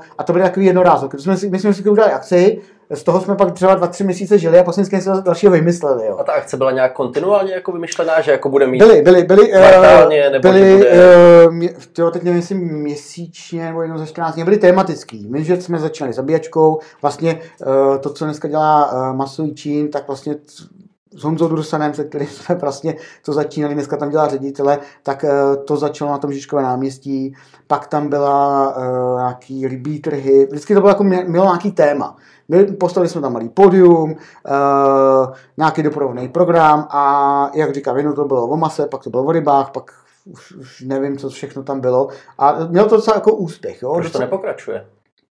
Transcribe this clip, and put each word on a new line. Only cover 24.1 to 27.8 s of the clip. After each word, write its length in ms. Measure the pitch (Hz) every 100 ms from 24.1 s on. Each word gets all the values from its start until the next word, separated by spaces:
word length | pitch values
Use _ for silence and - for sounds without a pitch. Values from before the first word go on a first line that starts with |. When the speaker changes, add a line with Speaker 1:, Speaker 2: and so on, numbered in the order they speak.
| 156 147
Speaker 1:
ředitele, 520 | 139 139 139 139 143 - _
tak, 200 | - 135
eh, 60 | 151 139 139 139 139
to 120 | 147
začalo 340 | 147 151 147
na 60 | 139
tom 160 | 143
Žižkově 300 | 139 139 147 131
náměstí, 680 | 127 135 131 139 135 135 135 _ _ _
pak 200 | 143